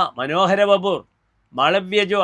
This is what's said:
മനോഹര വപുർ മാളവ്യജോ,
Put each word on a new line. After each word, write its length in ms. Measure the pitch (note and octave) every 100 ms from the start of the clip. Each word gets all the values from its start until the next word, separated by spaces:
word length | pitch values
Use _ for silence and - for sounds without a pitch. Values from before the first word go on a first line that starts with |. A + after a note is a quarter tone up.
| E3 A#2+
മനോഹര 440 | C3+ E3+ F#3 G3+ G3+
വപുർ 280 | G3 G3 E3 - _ _ _ _ B2+
മാളവ്യജോ, 600 | D3 G3 F#3 G#3 F#3+ G3+